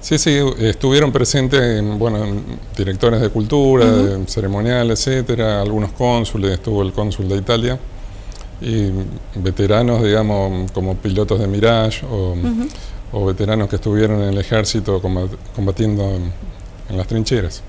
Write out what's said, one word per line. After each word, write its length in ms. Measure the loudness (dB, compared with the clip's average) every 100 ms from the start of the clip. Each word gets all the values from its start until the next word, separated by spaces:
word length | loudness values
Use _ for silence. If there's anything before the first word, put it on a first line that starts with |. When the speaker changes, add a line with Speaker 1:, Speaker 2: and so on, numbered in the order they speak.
Speaker 1:
Sí, 180 | 0 0
sí, 200 | 4 4 2 2
estuvieron 500 | 0 2 2 4 4
presentes, 720 | 2 2 2 2 4 4 2 0 0
bueno, 200 | 0 0 -2 -4 -6 -10 -10 -4
directores 440 | -2 2 2 4
de 80 | 2
cultura, 580 | 0 0 2 4 6 6
Speaker 2:
Ujú. 160 | 4
Speaker 1:
de 220 | 2 0 -2
ceremonial, 640 | -2 -2 0 0 2 2
etcétera, 720 | 0 0 0 0 0 0 0
algunos 300 | 0 0 -2
cónsules, 600 | 0 2 2 0 0 0
estuvo 300 | 0 -2 0
el 100 | 0
cónsul 360 | 0 -2 -2 -2
de 80 | -2
Italia, 420 | 0 0 0 -2 -6 -12 -14 -14 -14 -14 -14 -10
y 300 | -4 0 0 -2 -4 -8 -10
veteranos, 680 | -4 -4 0 2 4 4 2
digamos, 680 | 4 4 2 0 0 -2 -4
como 220 | -2 -2
pilotos 460 | -2 -2 0 2 0
de 60 | 0
Mirage, 580 | 2 4 4 2 -2 -6
o, 260 | -2 -2
Speaker 2:
Ujú. 340 | 0 -2 -2 -4 -6 -12 -12 -8
Speaker 1:
o 120 | -2 0
veteranos 420 | 0 0 0 0
que 80 | -2
estuvieron 460 | 0 2 2 2
en 60 | 0
el 100 | 0
ejército 640 | 0 0 0 -2 0 -2
combat-, 340 | 0 -2 -2 -6 -12 -4
combatiendo 480 | -2 0 0 0
en, 280 | 0 -2 -4 -6 -10 -12 -14 -14 -8
en 80 | -4
las 100 | -2
trincheras. 540 | -2 0 0 -2 -6